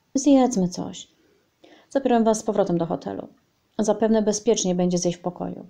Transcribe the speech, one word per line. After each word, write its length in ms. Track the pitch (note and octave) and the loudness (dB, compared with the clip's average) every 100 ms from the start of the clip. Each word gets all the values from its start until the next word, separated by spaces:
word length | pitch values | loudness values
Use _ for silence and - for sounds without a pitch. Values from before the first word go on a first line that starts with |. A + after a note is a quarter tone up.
| _ | _
"Zjedzmy 560 | C4+ C#4+ C4+ B3+ G3 F3+ | 0 4 6 4 2 -2
coś. 380 | F3+ - F3+ - _ _ _ _ _ _ - _ | -4 -10 -12 -20 _ _ _ _ _ _ -20 _
Zabiorę 340 | C4+ C4 A#3 | -2 2 2
was 160 | A3 A3 | 2 0
z 40 | |
powrotem 340 | - G3+ F#3+ E3+ | 0 0 0 0
do 80 | |
hotelu. 420 | E3 - - G2 - _ _ _ _ - | -2 -6 -8 -10 -12 _ _ _ _ -2
Zapewne 420 | G#3+ G#3 A3 A3 | -2 0 2 2
bezpiecznie 540 | G#3 G#3 A#3+ G#3+ F3+ | 0 -2 0 0 0
będzie 220 | F3+ F3+ F3+ | 0 0 0
zjeść 200 | F3 F3 | -2 -4
w 40 | |
pokoju. 440 | F3+ - F3+ - | -8 -8 -10 -12